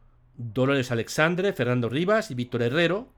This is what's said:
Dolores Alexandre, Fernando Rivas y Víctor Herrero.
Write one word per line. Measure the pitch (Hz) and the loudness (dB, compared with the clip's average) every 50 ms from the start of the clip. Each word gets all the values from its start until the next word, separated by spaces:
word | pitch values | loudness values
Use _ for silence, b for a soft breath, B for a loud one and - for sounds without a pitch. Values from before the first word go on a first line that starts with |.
| - - _ _ _ _ _ | -20 -20 _ _ _ _ _
Dolores | - 120 117 104 131 127 135 143 135 120 - | -12 -12 -4 -2 0 2 2 2 2 0 0
Alexandre, | 120 113 107 - - - 156 165 180 175 185 202 | -2 -2 -4 -2 0 2 2 2 2 0 0 0
Fernando | 190 - 120 123 123 127 120 110 | 0 0 0 0 2 0 0 0
Rivas | 120 151 180 196 214 220 214 - | -2 -2 0 2 0 0 0 -2
y | 131 | -4
Víctor | 120 123 - - 117 | -6 -4 -4 -2 0
Herrero. | 117 120 135 170 170 160 175 214 254 - - | 0 0 2 2 2 2 0 -2 -6 -10 -18